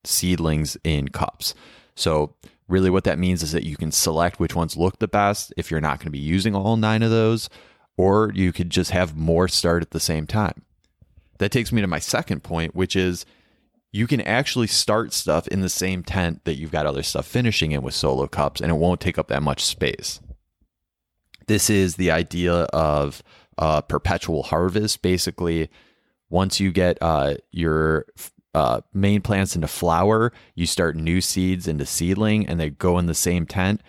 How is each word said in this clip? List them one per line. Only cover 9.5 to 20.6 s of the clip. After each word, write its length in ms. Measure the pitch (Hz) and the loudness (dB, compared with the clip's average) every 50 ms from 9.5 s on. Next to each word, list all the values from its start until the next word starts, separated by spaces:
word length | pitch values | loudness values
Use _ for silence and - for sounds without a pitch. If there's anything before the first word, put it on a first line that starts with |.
| - - - 85 85 85 | 2 2 2 2 2 2
at 80 | 82 - | 0 -2
the 100 | - 82 | -4 -4
same 260 | - - 80 78 78 | -2 -2 -2 -2 -2
time. 360 | - - 107 104 80 - - - _ _ _ _ _ _ _ _ _ _ _ _ _ _ | -2 0 0 0 -2 -4 -8 -16 _ _ _ _ _ _ _ _ _ _ _ _ _ _
That 160 | - 98 101 | -4 -2 0
takes 180 | - 123 107 - | 0 0 0 0
me 120 | 120 110 | 0 0
to 40 | 101 | 2
my 120 | 90 78 73 | 2 0 -2
second 440 | - - - 156 170 - 92 71 | -2 -2 -2 -2 -2 -2 -6 -6
point, 320 | - - 85 82 82 78 - | -6 -4 -4 -4 -4 -2 -2
which 220 | 87 95 - - | -2 -2 0 0
is 300 | 95 92 90 90 - - - _ _ _ _ _ _ _ _ _ _ _ _ | 0 0 0 -2 -4 -8 -16 _ _ _ _ _ _ _ _ _ _ _ _
you 140 | - 101 120 | -4 -4 -2
can 140 | - 143 113 | 0 0 0
actually 480 | - - 110 127 143 - - 127 113 101 | 0 0 0 0 -2 0 0 0 0 0
start 440 | - - - - 107 110 117 - | 0 0 0 0 0 0 -2 -2
stuff 360 | - - - - 78 85 - - | -6 -4 0 0 0 0 0 -2
in 140 | - 95 | -2 -2
the 60 | 95 90 | -2 -2
same 360 | - - 92 95 95 90 85 | -2 -2 -2 -2 -2 -4 -6
tent 400 | - - 95 87 85 80 - - | -4 -2 0 0 0 -2 -4 -6
that 100 | 87 76 | -6 -6
you've 160 | 67 80 76 | -4 -6 -4
got 160 | 82 78 73 | -2 -2 -2
other 160 | 73 67 71 | -2 -2 -2
stuff 240 | 71 - - 69 71 | -4 -4 -4 -6 -4
finishing 460 | - - 123 123 113 104 - 82 78 | -2 -2 0 0 0 0 0 0 0
in 100 | 73 69 | -2 -2
with 100 | 64 67 | -4 -4
solo 360 | - - - 69 65 65 71 - | -4 -2 0 0 0 0 -2 -2
cups, 320 | - - 71 71 - - | -2 -2 -2 -2 -2 -2
and 100 | - 82 | -2 0
it 60 | 82 | 2
won't 240 | 76 82 90 90 - | 2 2 2 0 0
take 180 | - 95 - - | -2 -2 -2 -2
up 80 | - | -2
that 160 | - 64 71 | -2 -2 -2
much 220 | 73 71 - - - | 0 -2 -2 -2 -2
space. 560 | - - - - 64 - - - - - - - - - - _ _ _ _ | -4 -2 -2 -2 -2 -2 -4 -8 -10 -10 -12 -14 -20 -20 -20 _ _ _ _